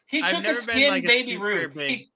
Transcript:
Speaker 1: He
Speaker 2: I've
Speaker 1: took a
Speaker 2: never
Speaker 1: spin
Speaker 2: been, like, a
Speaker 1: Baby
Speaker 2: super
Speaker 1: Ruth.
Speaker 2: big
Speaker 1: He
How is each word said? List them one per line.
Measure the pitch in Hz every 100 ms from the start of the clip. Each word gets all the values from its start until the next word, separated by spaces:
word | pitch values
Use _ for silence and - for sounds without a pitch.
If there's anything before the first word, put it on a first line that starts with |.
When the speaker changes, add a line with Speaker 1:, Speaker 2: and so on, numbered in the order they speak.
| _
Speaker 1:
He | 302
Speaker 2:
I've | 180
Speaker 1:
took | -
a | 202
Speaker 2:
never | 240
Speaker 1:
spin | 226 226
Speaker 2:
been, | 285
like, | 185
a | 196
Speaker 1:
Baby | 247 247
Speaker 2:
super | 180
Speaker 1:
Ruth. | 208 190 156
Speaker 2:
big | 147 143 127
Speaker 1:
He | -